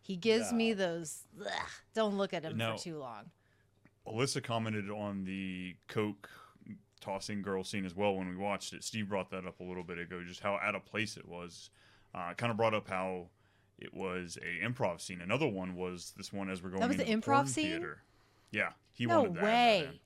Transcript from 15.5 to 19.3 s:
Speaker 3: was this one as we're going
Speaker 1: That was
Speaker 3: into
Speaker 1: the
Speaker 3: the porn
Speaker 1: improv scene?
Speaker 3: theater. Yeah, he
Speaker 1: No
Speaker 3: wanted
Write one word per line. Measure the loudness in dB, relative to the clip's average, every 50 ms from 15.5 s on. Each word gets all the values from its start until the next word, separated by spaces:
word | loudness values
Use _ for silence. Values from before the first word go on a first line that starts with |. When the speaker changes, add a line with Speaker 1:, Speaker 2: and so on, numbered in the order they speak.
| 2 0 -2 -4 -2
Speaker 3:
was | -2 -4 -4 -4 -6 -10 -12 -12
this | -12 -12 -8 -4
one | -4 -2 -2
as | -4 -4
we're | -6 -4
going | 0 2
Speaker 1:
That | 2 2
was | 2 0
Speaker 3:
into | 2 2
Speaker 1:
the | 0
Speaker 3:
the | 0
porn | 2 4 4 6 6
Speaker 1:
improv |
scene? | 4 0 0 0 0
Speaker 3:
theater. | -2 -4 -4 -6 -8 -12 -16 _ _ _ _ _ _ _ _ _
Yeah, | -2 -2 -2 -2 -4 _ _ _
he | _ -2 2
Speaker 1:
No | 6 6 6
Speaker 3:
wanted | 6 6